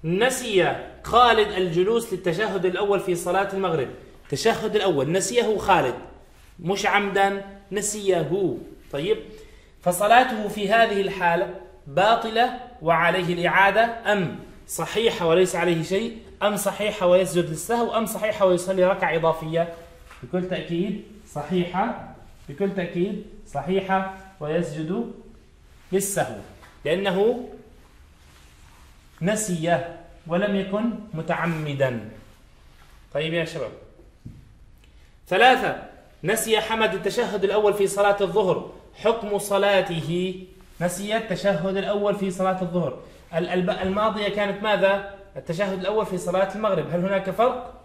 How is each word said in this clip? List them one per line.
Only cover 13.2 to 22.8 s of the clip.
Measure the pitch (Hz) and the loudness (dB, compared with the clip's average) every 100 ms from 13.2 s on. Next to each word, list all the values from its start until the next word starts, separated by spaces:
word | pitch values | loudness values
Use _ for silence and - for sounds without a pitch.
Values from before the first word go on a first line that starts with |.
| 170 | -2
الإعادة، | 175 170 170 196 196 226 - 185 | 0 2 4 4 4 0 0 0
أم | 208 160 - - - - | 0 0 -6 -16 -20 -12
صحيحة | - 160 208 226 - 170 | -8 -4 0 0 2 4
وليس | 170 180 175 | 4 4 2
عليه | 175 165 | 0 0
شيء، | 156 190 233 - - - | 0 -2 -4 -10 -18 -2
أم | 202 202 | -2 0
صحيحة | 196 196 208 208 180 | -4 -2 -4 0 6
ويسجد | 180 185 175 156 | 6 6 0 0
للسهو، | 156 - 233 233 226 | -6 -2 0 0 0
أم | 220 | -2
صحيحة | 190 214 208 190 | -2 -4 2 4
ويصلي | 180 180 190 | 4 0 2
ركعة | 180 190 175 160 | 2 2 0 2
إضافية؟ | 160 156 156 165 170 - - - - - | 0 0 -2 -2 -2 -6 -18 -20 -20 -20
بكل | 123 180 180 | -6 -4 -4
تأكيد | 160 - 170 202 - - - - | -6 -4 -2 -2 -4 -12 -20 -12
صحيحة، | 147 - 185 170 180 233 - - - - - - | -10 -2 -2 0 -2 -2 -4 -14 -18 -20 -20 -18
بكل | 139 196 | -4 -4
تأكيد | 190 | -2